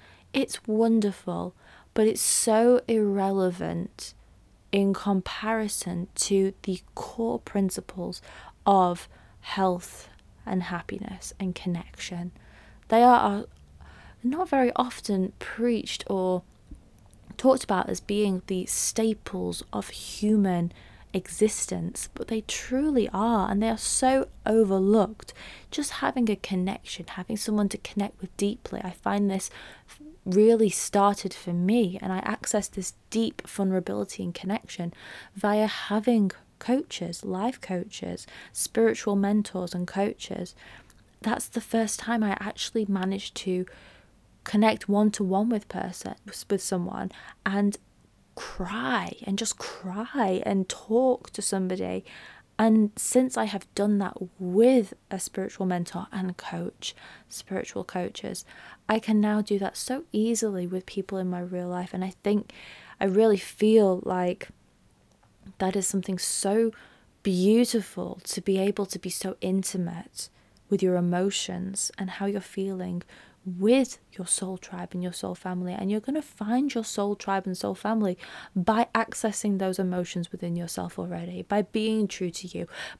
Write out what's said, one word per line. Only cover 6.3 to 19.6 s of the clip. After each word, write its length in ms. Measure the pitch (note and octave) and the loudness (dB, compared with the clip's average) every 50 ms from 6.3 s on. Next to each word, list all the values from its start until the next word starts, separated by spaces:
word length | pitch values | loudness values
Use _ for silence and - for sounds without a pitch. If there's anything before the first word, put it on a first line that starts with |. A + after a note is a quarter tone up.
| G3 G3 F#3+ F#3+ G3 - | 4 4 4 2 0 -4
the 180 | - - F#3 F#3 - - - | -4 -4 -4 -4 -6 -12 -12
core 460 | - - - - - A3+ A3+ A#3+ A#3+ | -12 -12 -10 -6 -4 -2 -2 -2 -4
principles 800 | - - - G3+ G3 F#3 - - F#3 - - F#3 F3 F3+ F3+ - - - - - - - - _ - G3+ | -6 -4 0 0 0 0 0 -4 -10 -10 -10 -8 -8 -8 -8 -10 -14 -18 -20 -20 -20 -20 -12 _ 2 4
of 420 | G3 F#3+ F#3 F3 F3 F3+ - - - - - - - - | 6 6 6 4 2 -2 -8 -16 -20 -20 -20 -20 -20 -16
health 680 | - - - - F#3+ F#3 F3+ F3+ - - - - - - - - - - - - - | -10 -6 -2 0 2 2 2 0 -4 -12 -16 -16 -18 -20 -20 -20 -20 -20 -20 -14 -8
and 160 | - F#3+ F#3 | -4 -4 -2
happiness 720 | F3+ - F3+ E3+ - - - G3 G3 G3+ G3 F#3 - - - - | -2 -4 -6 -8 -8 -8 -10 -8 -8 -10 -12 -12 -12 -14 -10 -6
and 160 | G3 F#3 F3+ | -6 -6 -6
connection. 760 | - - F#3 F3 E3 E3 - - - - - F3+ E3+ F3 F3+ - - - - - - - - - - - - | -6 -4 -4 -4 -4 -6 -10 -14 -12 -10 -8 -8 -8 -8 -8 -12 -14 -20 -20 -20 -20 -20 -20 -20 -14 -2 4
They 120 | A3 A3+ | 6 8
are, 180 | A#3+ B3 B3 A#3 | 10 10 10 8
are 260 | - G#3 G3+ G#3 - - - - - - - - - - - - - - - - - | 6 4 0 -2 -6 -8 -14 -20 -20 -20 -20 -20 -20 -20 -20 -20 -20 -20 -14 -6 -2
not 240 | A#3+ C4+ E4 F#4 - | -2 0 0 -2 0
very 240 | - C#4 B3+ A#3+ - | 2 4 4 4 2
often 580 | - B3 B3 - - - - G3+ F#3+ F#3 F#3+ - - | 0 -2 -2 -2 -8 -4 -2 0 0 0 -2 -4 -8
preached 640 | - - - - A3+ B3 A#3 G#3 - - - - - - | -12 -10 -6 -2 0 0 0 0 -2 -6 -8 -8 -4 -2
or 360 | G3+ F#3+ F#3 F#3 F#3 F3+ - - - _ _ - - - - - _ - - - - - - - - - | -2 0 2 2 0 0 -2 -8 -20 _ _ -20 -20 -20 -20 -20 _ -20 -20 -20 -20 -20 -20 -20 -6 2
talked 260 | - B3+ C4 C4 - | 6 6 6 6 4
about 260 | - G3+ F3+ - - | 0 0 0 2 0
as 100 | F#3+ F3+ | -2 -6
being 440 | - - G3+ G#3 G#3 G3+ F#3+ F#3 - | -4 -2 0 2 2 2 2 0 -2
the 220 | - F#3+ F#3 F#3 - | -2 -4 -4 -2 -2
staples 960 | - - - - - - A3 A3 G#3+ G#3+ - - - F3+ F3+ F3+ E3+ - | -2 -2 -2 -2 0 2 2 2 0 -2 -6 -8 -6 -4 -4 -4 -4 -6